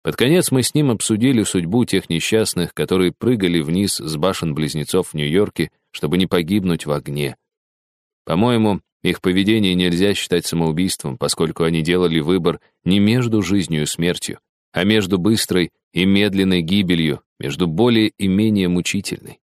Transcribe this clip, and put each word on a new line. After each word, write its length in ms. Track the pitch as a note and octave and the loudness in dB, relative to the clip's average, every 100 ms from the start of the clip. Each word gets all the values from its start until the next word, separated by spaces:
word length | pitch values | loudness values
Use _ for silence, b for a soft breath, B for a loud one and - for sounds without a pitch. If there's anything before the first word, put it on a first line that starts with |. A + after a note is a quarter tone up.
Под 160 | - - | -6 0
конец 340 | A#2+ F3+ - | 2 4 2
мы 100 | C3 | 0
с 120 | - | 0
ним 180 | D3+ D3 | 0 0
обсудили 520 | A2 - A2 B2+ B2 | 0 0 2 2 2
судьбу 420 | G2 F#2+ E2+ A#2 A#2 | 2 -2 0 0 0
тех 240 | F#2+ - | -2 -2
несчастных, 640 | E2 - A2 G#2 - E2+ | -4 0 0 0 -2 -4
которые 400 | - D2+ F#2 F2+ - | -4 0 2 2 0
прыгали 440 | A2 B2 F2+ E2+ | 0 2 2 2
вниз 340 | D2+ F2 G2+ - | 0 0 0 -2
с 220 | - D#2 | -6 -2
башен-близнецов 920 | F2+ F#2 E2 D2 D2+ D2+ D2 F#2 F2 | -2 0 -4 -2 -4 -4 -2 -2 -2
в 40 | |
Нью-Йорке, 580 | D2+ D2 F2 G2+ - D2+ _ _ | -4 0 0 0 -2 -6 _ _
чтобы 260 | - D#2 F2 | -8 -2 0
не 80 | F#2 | 2
погибнуть 600 | F#2 E2 G#2 F#2 E2 D2 | 0 0 -2 0 -4 -2
в 60 | |
огне. 460 | D2 C#2+ C#2+ C#2+ - _ _ _ _ _ _ _ _ - | -4 -4 -6 -6 -8 _ _ _ _ _ _ _ _ -4
По-моему, 560 | E2 A#2 A#2 G#2+ F2+ _ _ | 0 2 2 2 0 _ _
их 200 | F#2+ E2+ | -2 0
поведение 540 | F#2+ F#2 G2 A2+ G2 F2+ | 0 2 2 2 2 2
нельзя 380 | F2+ E2+ G2 | 0 2 0
считать 320 | G2 - F2 - | 0 -2 -2 -2
самоубийством, 720 | E2+ E2 D#2+ F#2 - D2 C2 | -2 -2 0 -2 -4 -8 -6
поскольку 460 | D2 - E2 - | -4 -2 -2 0
они 180 | E2 E2 | 0 0
делали 380 | D#2+ F2+ F2 D#2+ | 0 2 2 0
выбор 400 | D2+ F#2 E2+ D#2 _ _ | 0 0 0 -2 _ _
не 160 | E2+ G2 | 0 2
между 420 | G2+ B2 A#2+ A2 | 2 2 0 0
жизнью 420 | F2+ G2+ D#2+ D#2 | 0 -2 0 -2
и 20 | D2+ | -4
смертью, 540 | - E2+ E2 - - _ _ _ | -2 -2 -2 -8 -12 _ _ _
а 100 | - | -2
между 340 | F#2+ G#2+ F#2 G2 | 2 2 2 0
быстрой 540 | E2+ A2+ - F#2 D#2+ _ _ | 2 0 0 -2 -2 _ _
и 120 | D#2+ G2 | -2 2
медленной 560 | G2 G#2 F#2+ F#2+ F2+ | 2 2 2 2 0
гибелью, 600 | D#2+ G2+ F2+ E2+ D#2+ C2 _ _ | 0 -2 0 0 0 -4 _ _
между 280 | C#2 C#2+ F2 | -10 -2 -2
более 420 | D#2+ A#2+ A2+ A2 | 2 2 4 0
и 180 | - G2 | 0 0
менее 400 | F#2+ A2 G#2 F2+ | 2 2 2 2
мучительной. 720 | F2 - G2+ - - - - | 0 -2 -6 -6 -12 -14 -20